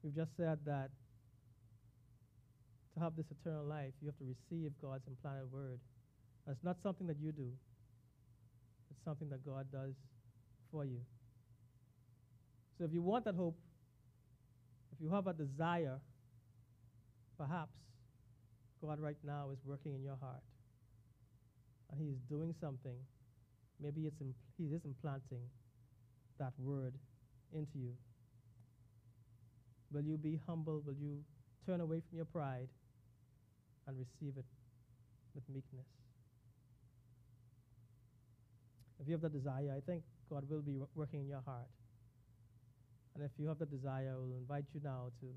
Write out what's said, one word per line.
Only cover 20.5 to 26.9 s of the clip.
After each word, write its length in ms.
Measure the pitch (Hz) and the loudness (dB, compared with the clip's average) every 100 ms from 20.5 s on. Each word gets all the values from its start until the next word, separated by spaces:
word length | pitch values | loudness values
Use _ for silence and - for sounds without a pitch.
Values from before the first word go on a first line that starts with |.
| - - - - - - - - - - - - - - | -20 -20 -20 -20 -20 -20 -20 -20 -20 -20 -20 -20 -20 -6
And 100 | 143 | -2
he 60 | 151 | 0
is 100 | 131 123 | 0 0
doing 280 | 147 165 156 | 0 0 0
something. 380 | 156 127 131 123 135 - - - - - - - | -2 -2 -4 -6 -10 -14 -20 -20 -20 -20 -20 -4
Maybe 220 | 147 151 | 0 2
it's 180 | 156 151 | 0 0
impl-, 140 | 135 123 - - | -4 -4 -10 -2
he 160 | 156 | 2
is 100 | 165 | 2
implanting 600 | 156 127 151 135 - 123 120 - - - - - - - - - | 0 -2 0 0 -2 -4 -4 -10 -20 -20 -20 -20 -20 -20 -20 -2
that 140 | 131 131 | -2 0
word 380 | 131 139 127 | 2 2 2